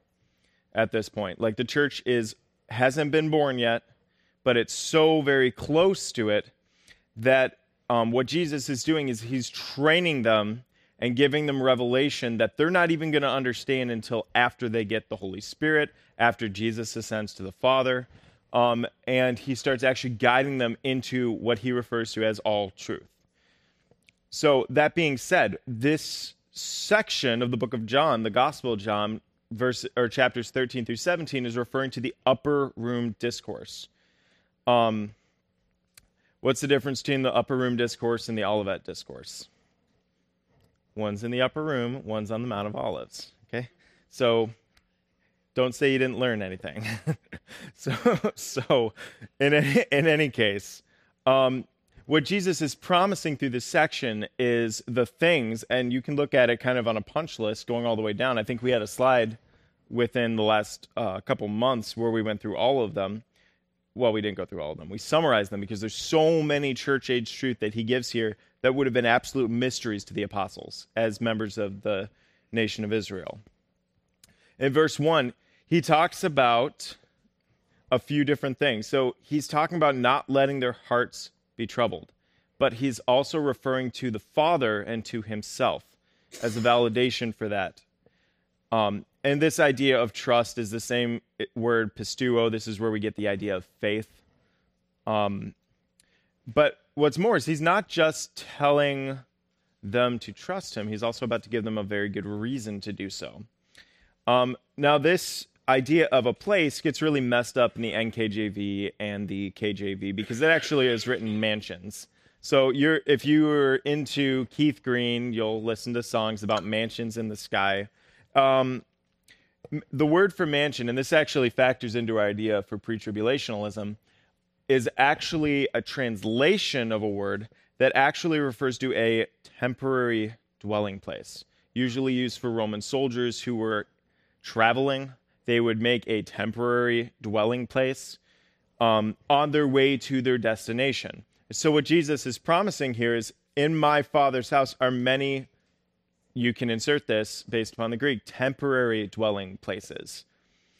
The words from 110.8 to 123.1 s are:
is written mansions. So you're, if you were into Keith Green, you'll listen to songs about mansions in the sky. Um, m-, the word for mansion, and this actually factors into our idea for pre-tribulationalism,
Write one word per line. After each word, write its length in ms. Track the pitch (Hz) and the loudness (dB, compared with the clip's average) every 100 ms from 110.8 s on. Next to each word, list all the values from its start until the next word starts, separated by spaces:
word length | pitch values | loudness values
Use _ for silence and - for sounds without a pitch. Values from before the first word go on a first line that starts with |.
| 127 | 2
is 200 | 117 107 | 0 -2
written 320 | 123 110 107 | -4 -4 -2
mansions. 680 | 110 107 104 90 95 - - _ _ _ | -2 -2 -6 -14 -14 -16 -18 _ _ _
So 300 | - 139 135 | 0 4 4
you're, 320 | 131 147 156 - | 4 2 2 2
if 200 | 135 139 | 2 4
you 180 | 151 | 4
were 320 | 151 147 139 131 | 4 4 2 2
into 640 | 139 147 135 - 139 131 120 | 0 -4 -4 -2 0 0 -4
Keith 360 | - 147 135 | 0 0 0
Green, 520 | - 123 120 120 123 | -2 -2 0 -2 -2
you'll 280 | 113 110 110 | -2 -2 -2
listen 300 | 110 110 - | -2 -4 -4
to 100 | 120 | -6
songs 400 | 117 117 110 107 | -2 -2 -2 -2
about 220 | 101 110 | -2 -2
mansions 540 | 92 110 113 - 117 107 | 0 -2 -2 -4 -8 -6
in 100 | 110 | -8
the 80 | 104 | -10
sky. 540 | - 104 98 98 107 _ _ _ _ | -4 0 0 0 -4 _ _ _ _
Um, 480 | - 135 135 131 127 - _ _ _ _ _ _ _ - | 2 4 4 2 -2 -10 _ _ _ _ _ _ _ -10
m-, 120 | 151 - | -10 -6
the 140 | 135 151 | 0 2
word 260 | 165 202 | 4 2
for 140 | - 170 | 0 -2
mansion, 420 | 147 147 127 120 | 0 0 -2 -4
and 80 | 123 | -4
this 160 | 131 | 2
actually 380 | 160 151 147 123 | 2 2 2 2
factors 440 | - 127 127 120 | 4 2 2 -2
into 220 | 113 117 110 | -4 0 2
our 100 | 104 | 0
idea 360 | 104 110 104 | 0 0 -2
for 160 | 98 107 | -2 -8
pre-tribulationalism, 1200 | - 113 110 | -6 -8 -6